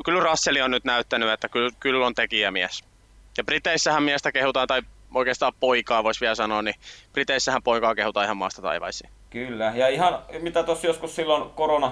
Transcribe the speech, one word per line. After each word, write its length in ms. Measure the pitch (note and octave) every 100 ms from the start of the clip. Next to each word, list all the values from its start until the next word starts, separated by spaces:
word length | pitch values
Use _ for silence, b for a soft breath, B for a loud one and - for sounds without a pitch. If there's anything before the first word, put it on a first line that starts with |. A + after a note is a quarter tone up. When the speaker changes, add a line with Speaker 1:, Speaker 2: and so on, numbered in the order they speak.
| -
Speaker 1:
kyllä 140 | F3+
Russell 340 | E3 D#3+ - C#3+
on 80 | C3
nyt 120 | B2 C3
näyttänyt, 440 | A#2+ A#2 A#2+ A2+
että 200 | A2 A#2
kyllä, 200 | B2 B2 A#2
kyllä 260 | C#3 C3 B2
on 100 | A#2+
tekijämies. 680 | A2+ A2 G#2 F#2+ F2+ - - _ _ - - -
Ja 60 |
Briteissähän 600 | A2+ D#3 F3+ D#3+ E3 D3+
miestä 280 | D3 C#3+ D3+
kehutaan, 360 | C3+ C3+ C3 B2+
tai 140 | C3 A#2 - -
oikeastaan 400 | B2+ B2+ B2+ C3+ -
poikaa 440 | B2+ B2 A2+ A#2
vois 180 | A2 A2
vielä 140 | A#2+ A2+
sanoa, 260 | A2 G#2+
niin 140 | G#2+ - B B B
Briteissähän 500 | - C#3 C#3 - C3
poikaa 320 | B2 A#2 A2+ A2
kehutaan 280 | G#2 G2+ G2+
ihan 120 | G2+
maasta 240 | F#2+ -
taivaisiin. 480 | F#2 E2 F2 - - - -
Speaker 2:
Kyllä, 420 | A#2+ B2+ A2+ A2 A#2
ja 120 | C3
ihan 320 | C#3 F3+ C3+ - D#3+
mitä 240 | E3+ E3+
tossa 240 | E3 E3 F3
joskus 280 | E3 E3 -
silloin 340 | D#3 D3+ -
korona, 420 | - D#3 D3+ C3+